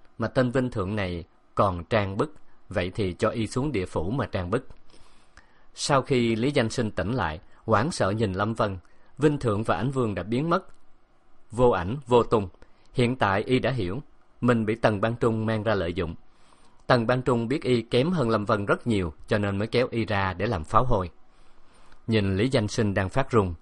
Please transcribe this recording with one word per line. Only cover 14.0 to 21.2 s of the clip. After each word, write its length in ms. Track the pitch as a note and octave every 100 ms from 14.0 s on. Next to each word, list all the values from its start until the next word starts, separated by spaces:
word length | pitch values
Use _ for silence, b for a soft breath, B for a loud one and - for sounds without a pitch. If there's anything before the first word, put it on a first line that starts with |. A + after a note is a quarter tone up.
| - - - -
mình 240 | A#2+ A#2 G#2+
bị 100 | A#2
Tần 260 | B2 G2+
Ban 140 | A2+ A#2
Trung 300 | A#2+ A2 A2
mang 180 | A2
ra 120 | G#2+ G#2
lợi 180 | F2
dụng. 220 | F2+ E2+ - b b b b b b -
Tần 200 | B2 A2+
Ban 140 | B2+
Trung 260 | C3 A#2+ A2+
biết 160 | D3+
y 180 | - A#2+
kém 300 | A2+ B2 D#3
hơn 180 | F3+ A#2
Lâm 160 | A2 G2+
Vân 200 | G#2+ G2+
rất 220 | F3 B2
nhiều, 260 | G#2 E2+ - -
cho 100 | G#2+
nên 200 | G2+ G2
mới 100 | A2
kéo 200 | A#2+ B2+
y 140 | A#2 G#2
ra 280 | G2+ F#2+
để 120 | F2+ G#2+
làm 180 | F#2
pháo 220 | D2+ A2+ B2
hôi. 240 | G#2+ F2 -